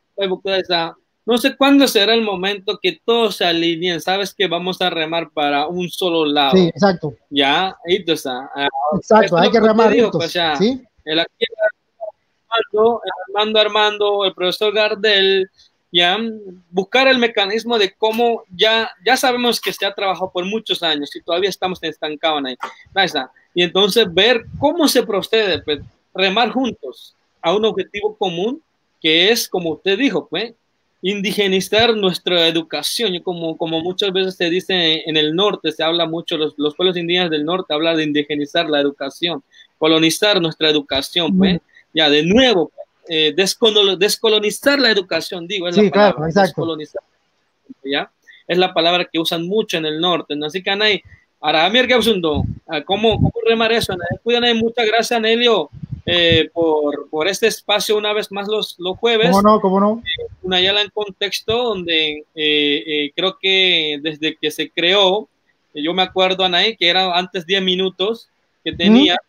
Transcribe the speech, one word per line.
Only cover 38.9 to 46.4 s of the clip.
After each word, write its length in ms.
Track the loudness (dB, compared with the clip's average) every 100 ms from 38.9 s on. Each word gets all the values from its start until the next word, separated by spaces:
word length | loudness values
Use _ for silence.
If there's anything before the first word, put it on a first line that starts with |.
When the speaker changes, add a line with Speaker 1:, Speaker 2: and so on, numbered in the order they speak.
| -2 -10 -6 -6 -6 -10 -20 _ -2
Speaker 1:
colonizar 640 | 2 4 2 2 2 2
nuestra 280 | 0 0 0
educación, 680 | 0 -2 -4 -4 -2 0 2
pues, 180 | 2 0
Speaker 2:
Ujú. 80 | -4 _ _
Speaker 1:
ya, 160 | 0 2
de 140 | 4
nuevo, 480 | 4 4 4 4 0 -6 -20 _ -6
eh, 240 | -2 0 0
descolo-, 640 | -2 2 2 4 2 2
descolonizar 840 | 0 0 0 0 0 -2 0 2
la 120 | 2
educación, 560 | 2 0 -4 -6 -10 -6
digo, 200 | -6 -2
es 80 | 2
la 80 |
Speaker 2:
Sí, 80 | 4
claro, 220 | 4 4
Speaker 1:
palabra, 160 | 2 0
Speaker 2:
exacto. 180 | 2